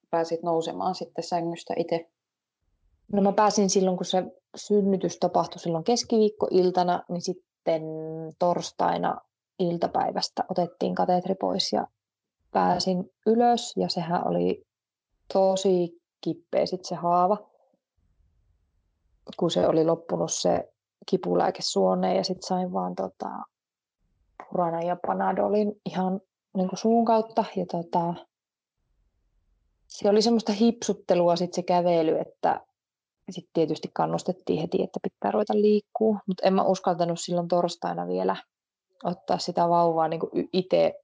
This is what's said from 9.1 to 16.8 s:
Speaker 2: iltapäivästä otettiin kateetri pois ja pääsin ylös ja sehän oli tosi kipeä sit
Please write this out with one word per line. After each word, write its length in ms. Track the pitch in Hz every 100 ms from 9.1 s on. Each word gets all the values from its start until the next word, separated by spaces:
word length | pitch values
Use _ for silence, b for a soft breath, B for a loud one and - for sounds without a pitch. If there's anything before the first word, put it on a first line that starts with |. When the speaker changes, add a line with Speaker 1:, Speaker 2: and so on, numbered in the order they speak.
| - _ _ _ -
Speaker 2:
iltapäivästä 840 | 175 170 180 - - 190 - - -
otettiin 460 | 185 170 - 185 180
kateetri 400 | 180 180 185 190
pois 380 | 190 185 -
ja 140 | 208 - _ _ _ _ _ _ 196
pääsin 560 | 185 180 190 180 - _ 214
ylös 480 | 226 240 233 - 185
ja 120 | 180
sehän 380 | 180 165 175 -
oli 380 | 175 - - _ _ _ _ _ _ -
tosi 680 | 196 190 190 196 180 170 - _ _
kipeä 440 | 165 165 - - -
sit 200 | 180